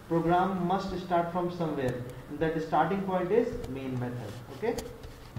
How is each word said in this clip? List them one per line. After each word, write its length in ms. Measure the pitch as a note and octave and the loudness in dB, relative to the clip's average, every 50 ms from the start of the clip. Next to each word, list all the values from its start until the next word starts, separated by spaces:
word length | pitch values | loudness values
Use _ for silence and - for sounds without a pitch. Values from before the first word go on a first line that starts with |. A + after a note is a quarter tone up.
| - - | -4 0
Program 580 | E3 E3+ E3+ E3+ F3 F3+ F#3+ F#3+ F#3+ F3+ E3+ | 2 2 4 6 6 6 6 4 2 0 2
must 320 | F3 F#3+ G3 F#3+ - F3+ E3+ | 2 2 2 0 -2 -4 -4
start 300 | - - F3+ E3+ E3+ E3+ - | -2 2 2 2 2 2 0
from 180 | F3+ F3 F3 | 0 0 0
somewhere, 420 | - E3+ E3 D#3 C#3+ C#3 C3 B2 - - - - - - - - | 0 -2 -2 -2 0 0 0 0 0 -2 -6 -8 -10 -12 -12 -10
and 100 | D3 C#3+ | -4 0
that 200 | D#3+ D#3+ E3 E3 D3+ | 0 2 2 0 0
starting 380 | - - D3+ D#3+ E3 G3 G3 | 2 4 4 4 4 2 0
point 300 | F#3+ F#3+ F#3 F3+ F3 F3 G3+ | 0 0 0 0 2 4 4
is 340 | A#3+ B3+ - - - - C3 | 4 4 2 0 -4 -6 -6
main 320 | C3 C3+ C3+ C3 B2+ B2 | -6 -6 -4 -4 -2 -2
method. 320 | B2 B2 B2 A#2+ G#2+ G#2 G#2 - - - - - | -2 -2 -4 -6 -8 -8 -10 -12 -12 -12 -10 -4
Okay, 200 | G#3+ A#3 A#3 - - - - - - - - - - - - | -2 -2 -2 -2 -4 -8 -12 -12 -14 -14 -14 -16 -16 -12 -12